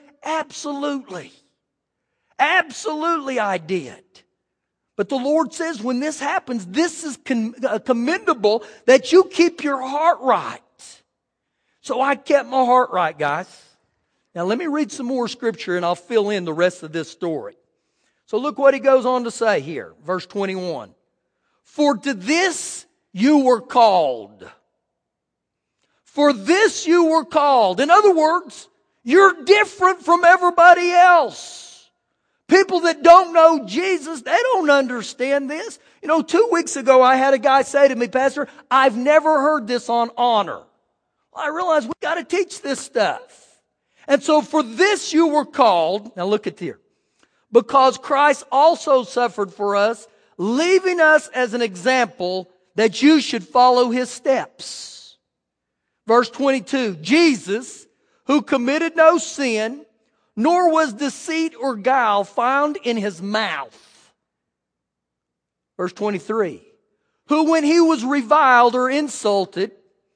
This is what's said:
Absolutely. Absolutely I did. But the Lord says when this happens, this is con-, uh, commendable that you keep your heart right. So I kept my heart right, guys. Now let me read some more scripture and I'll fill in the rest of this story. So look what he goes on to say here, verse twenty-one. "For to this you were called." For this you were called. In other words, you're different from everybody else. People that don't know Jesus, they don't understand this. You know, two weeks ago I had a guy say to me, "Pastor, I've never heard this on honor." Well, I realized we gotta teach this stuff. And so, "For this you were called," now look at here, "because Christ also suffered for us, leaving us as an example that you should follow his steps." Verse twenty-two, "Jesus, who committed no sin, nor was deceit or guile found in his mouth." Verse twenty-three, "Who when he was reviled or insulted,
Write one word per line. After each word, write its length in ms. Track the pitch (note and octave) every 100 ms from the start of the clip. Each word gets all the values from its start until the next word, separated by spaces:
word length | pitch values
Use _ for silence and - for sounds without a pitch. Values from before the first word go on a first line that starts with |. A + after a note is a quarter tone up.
| _ _
Absolutely. 1080 | - D#4+ D4 - D4 C#4+ C#4+ C#4 A#3+ F#3 C3+ _ _ _ _ _ _ _ _ _ _ _
Absolutely 1000 | C#4+ F#4 E4 A#3+ - D4+ D#4+ E4 C4+ B3+
I 180 | G#3 F#3
did. 460 | D#3+ F#3 C3 - _ _ _ _ _ _ _ _ _
But 140 | - -
the 80 | C4+
Lord 360 | C4 D#4 D4
says 300 | - D#4+ C#4+
when 160 | A#3 B3
this 220 | D4+ D4+
happens, 440 | C#4+ F4+ - A#3+ F3
this 360 | G3+ E4 D#4+
is 160 | D#4+ A#3+
con-, 320 | - B3 A3 - B3
uh, 140 | G#3+
commendable 840 | - A#3 B3 F4+ G#4+ C#4+ G#3 A3+ - -
that 260 | - C4 C4+
you 140 | E4+
keep 400 | F#4 - E4+ E4
your 160 | D4 C#4
heart 400 | C4 C#4+ E4 E4
right. 420 | C4 G3+ B2 - _ _ - - _ _ _ _ _ _ _ _
So 200 | - B3
I 140 | C4+
kept 340 | C#4+ - C#4+ A#3+
my 160 | C4
heart 260 | B3+ B3+ B3
right, 280 | F3+ E3 D3+
guys. 280 | D3 D3+ F#3 - _ _ _ _ _ _ _
Now 120 | F3
let 140 | F3+ A#3
me 80 | E4+
read 260 | D4 C#4
some 140 | - B3
more 200 | C4 A#3
scripture 500 | - A#3 G#3+ - F3
and 80 |
I'll 120 | F3 F3
fill 340 | _ A3+ G#3
in 140 | G#3
the 100 | F3
rest 300 | D#3 F3+ F3+
of 80 | D#3+
this 180 | D#3+ D#3+
story. 460 | - F3 D3+ G2+ - _ _ _ _ _ _ _
So 100 | A3
look 200 | C#4 A#3
what 160 | C#4
he 60 | C4+
goes 260 | C4 C4 A#3+
on 160 | B3+
to 80 | A#3+
say 300 | - A3+ F#3+
here, 340 | C#3 D3+ F2+ _
verse 220 | D3 F#3 -
twenty-one. 680 | G#3 G3 F#3+ F3+ D3 G2+ _ _ _ _ _ _ _
"For 340 | _ - D4 B3+
to 160 | C#4
this 720 | A3+ F#3 D#4+ F#4 D#4 - - - _ _
you 260 | F3+ B3+ D4+
were 220 | C4 A#3+
called." 920 | - B3 A3+ F#3 D3+ A#2+ G2+ G#2 F#2 _ _ _ _ _ _ _ _ _ _ _ _ _ _ _
For 300 | _ - D4
this 560 | B3+ G3 F4+ G#4+ - D#4+
you 160 | F4
were 200 | E4 D#4+
called. 540 | C#4+ D#4 C#4+ C4 G3+ F#3
In 100 | C#4+
other 240 | F4+ G#4
words, 560 | E4+ D#4 F4 F4 - - _ _ _
you're 400 | A#3 D#4+ G4 F4
different 580 | C4+ G#4 G#4 - F#4 F#4
from 220 | D4 F4
everybody 680 | F4 F4+ F4+ F4 E4+ F4 F4
else. 960 | F4 F4+ F4 B3 C#3 - - - - _ _ _ _ _ _ _
People 320 | F#4 F#4+ F#4
that 240 | E4+ D4+
don't 280 | D#4 E4+ E4+
know 320 | E4 D#4+ D#4+
Jesus, 580 | G#3 A3 F#4 F4+ D4 D#4+
they 200 | A#3+ E4+
don't 280 | B4 A4+ D#4
understand 800 | C#4 C4 B3 - - B3+ C#4 C#4
this. 300 | D#4 A4+ - _ _
You 60 | -
know, 140 | D#4+
two 260 | - F4+ A#4
weeks 240 | E4+ -
ago 280 | C#4 B3+ C4
I 120 | B3+
had 180 | C4 C4+
a 60 | C4+
guy 240 | B3+ C4+
say 240 | C4+ C#4+ C#4
to 80 |
me, 140 | A#3+ A#3+
"Pastor, 400 | B3+ C4+ C4+ C4+ - _
I've 280 | C4 C4+ A3
never 440 | B3+ D#4 D#4 D4+
heard 280 | C#4 D4+ G#3+
this 200 | B3 -
on 220 | A#3 A#3 -
honor." 460 | B3 A3+ F3+ G2+ D2+ _ _ _ _ _ _
Well, 120 | -
I 40 | D4
realized 380 | D#4 F4+ D#4 A3+
we 80 | -
gotta 240 | D4 E4+
teach 360 | C4 F4 F4+ -
this 200 | C#4+ C4+
stuff. 800 | - B3 F#3+ C3+ - _ _ _ _ _ _ _ -
And 120 | C#4
so, 220 | C#4 D4+
"For 220 | A#3+ D#4
this 480 | A#3+ A3+ F#4+ G#4 -
you 160 | D#4 E4
were 160 | D4
called," 720 | D4 - A#3+ F3+ D#3+ G3+ G#3+ -
now 80 |
look 220 | F3+ G#3 G#3
at 120 | D#3+
here, 220 | E3+ - _ _ _ _ _ _ _
"because 460 | A3+ - C#4 C4 -
Christ 460 | - C#4 D4 C#4+ -
also 520 | C4 D#4 E4 - C4+
suffered 500 | A#3+ - A#3+ - G3
for 240 | E3+ G3+ G3+
us, 320 | G#3 A#3 - _ _ -
leaving 600 | F#3 B3 E4+ F#4 F#4 F4+
us 300 | D#4 D#4 -
as 240 | B3 B3
an 80 | A#3
example 880 | A#3 F3+ F#3+ C4 A3+ - F3+ F#3 F3+ _ _ -
that 260 | A3 F3
you 180 | C#4 D#4+
should 260 | - A#3 F3
follow 440 | B3+ B3 B3 B3
his 180 | A#3+ B3
steps." 1120 | - D4+ C4 D3 _ - - - - - _ _ _ _ _ _ _ _ _ -
Verse 240 | A#3 A#3+
twenty-two, 640 | - C#4 C4+ F#3+ C#4 A#3 E3
"Jesus, 880 | D#3 D4 E4+ A#3 D3 G#3 B3+ - _ _ _ _ -
who 140 | C#4+
committed 540 | G3+ C#4 A#3+ D4+ E4
no 240 | E4 D#4+ E4+
sin, 640 | - - C4+ A3 A3 C#4+ - _ _ _ _ -
nor 340 | B3+ F4 F4+
was 220 | D#4+ D#4
deceit 640 | G#3 C#4 - - D#4+ D#4+ -
or 140 | C4+
guile 480 | A3 G3 C4 A3+ G3+
found 560 | F#3+ - A#3+ C4+ D4 D4
in 120 | A#3+ A#3
his 240 | G3+ E3+
mouth." 920 | G3 G#3+ G#3 D3+ C3+ _ _ _ _ _ _ _ _ _ _ _ _ _ _ _ _ _ _ _ _ -
Verse 160 | F3+
twenty-three, 720 | F3+ G#3 G3 - A3 F#3+ A2 _ _ _ _ _ _ _
"Who 240 | D4+ D#4
when 140 | D#4+
he 160 | D4 E4+
was 240 | E4 D#4
reviled 720 | B3 C#4+ A3+ D4+ C4+ B3 A#3+ B3
or 120 | B3+
insulted, 840 | C#4 D4+ - G#3+ G3+ F#3 F3 F#3+ - _ _ _